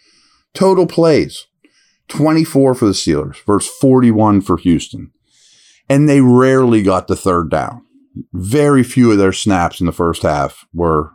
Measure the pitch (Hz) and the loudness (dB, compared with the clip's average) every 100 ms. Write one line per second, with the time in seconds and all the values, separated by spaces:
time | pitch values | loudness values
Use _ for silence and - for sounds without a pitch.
0 | _ _ _ _ _ - 190 185 175 - | _ _ _ _ _ -2 0 2 0 0
1 | 165 139 76 - - _ _ _ _ _ | 2 2 0 -8 -20 _ _ _ _ _
2 | - - 151 160 160 139 135 123 110 95 | -12 -4 0 0 0 0 0 2 0 -2
3 | - 73 71 - - 101 - - 135 127 | -2 -4 -4 -10 -4 -4 -4 -2 2 4
4 | 123 110 107 101 92 87 90 82 - - | 4 2 2 2 0 -2 0 -2 -2 -16
5 | 82 _ _ _ _ _ _ _ - 139 | -18 _ _ _ _ _ _ _ -4 0
6 | 151 139 127 123 131 131 127 113 98 92 | 2 4 4 4 4 2 2 2 2 -2
7 | - 92 98 87 80 76 64 120 _ _ | -2 -4 -2 -2 -2 -4 -6 -12 _ _
8 | _ - - 92 92 139 147 139 123 - | _ -20 -14 -12 -4 0 2 2 2 2
9 | 120 104 98 92 107 95 85 - 87 - | 2 4 2 0 -2 -2 -2 -4 -6 -4
10 | 85 85 92 73 73 - _ 82 85 80 | -4 -2 -2 -2 -4 -8 _ -4 -2 -2
11 | 78 | -4